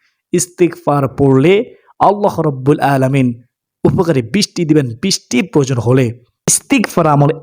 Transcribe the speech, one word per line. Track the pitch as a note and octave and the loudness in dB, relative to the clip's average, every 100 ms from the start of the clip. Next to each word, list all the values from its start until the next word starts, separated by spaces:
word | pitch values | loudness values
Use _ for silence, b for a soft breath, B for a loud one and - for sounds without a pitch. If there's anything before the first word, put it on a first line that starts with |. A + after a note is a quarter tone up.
| b b _ | b b _
ইস্তিগফার | F3 - - E3+ - - C#3+ C3+ - | -4 -4 -2 -2 -2 -4 -2 -2 0
পড়লে | C#3 C3 D3+ G3 A#3+ b b b | 2 4 4 2 -2 b b b
আল্লাহ | D#3+ G3+ G3+ - | 0 2 -2 -2
রাব্বুল | D#3 C3 C3 D3+ | -4 -2 -2 0
আলামিন | C3+ C#3 C3 C#3 B2+ A#2 _ _ _ _ | 0 0 0 0 0 -4 _ _ _ _
উপকারী | E3+ C#3+ E3 C#3 A2+ | -2 0 0 -2 -2
বৃষ্টি | C#3 G3+ - | -4 -4 -4
দিবেন, | D#3+ D3+ C3 A2+ | 0 0 0 -6
বৃষ্টির | G3 - - A#3+ F#3 | -6 -6 -4 -4 -2
প্রয়োজন | D3+ C3 B2+ | -2 0 -2
হলে। | A2+ C3 A#2+ - _ _ - | 0 0 0 -6 _ _ -6
ইস্তিগফার | - - C#4 G3+ - D#3 | -6 -2 -2 0 0 2
আমল | C#3+ C#3+ - | 2 2 2